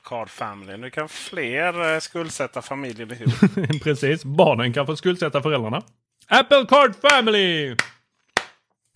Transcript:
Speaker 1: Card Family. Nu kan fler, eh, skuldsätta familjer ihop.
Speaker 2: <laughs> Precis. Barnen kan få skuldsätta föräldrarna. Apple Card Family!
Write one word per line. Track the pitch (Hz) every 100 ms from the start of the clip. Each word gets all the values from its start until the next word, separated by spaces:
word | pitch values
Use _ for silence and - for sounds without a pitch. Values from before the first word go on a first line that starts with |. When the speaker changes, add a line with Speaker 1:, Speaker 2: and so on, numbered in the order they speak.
Speaker 1:
Card | - 120 107
Family. | - 117 101 95 98
Nu | 123
kan | 156 156
fler, | - - 180 120 135 175 175 165
eh, | 160
skuldsätta | - 175 160 - 131 123
familjer | - 139 131 113 113 120
ihop. | 117 113 196 202 147 151
Speaker 2:
<laughs> |
Precis. | 151 139 139 156
Barnen | 135 151 165 117 123
kan | 131 139
få | 151
skuldsätta | 185 180 160 143
föräldrarna. | 156 139 110 139 - _ _ _ _
Apple | 233 269 285 247
Card | 277 262 190 285
Family! | 277 220 208 185 160 139 117 - - _ _ _ - - _ _ _ _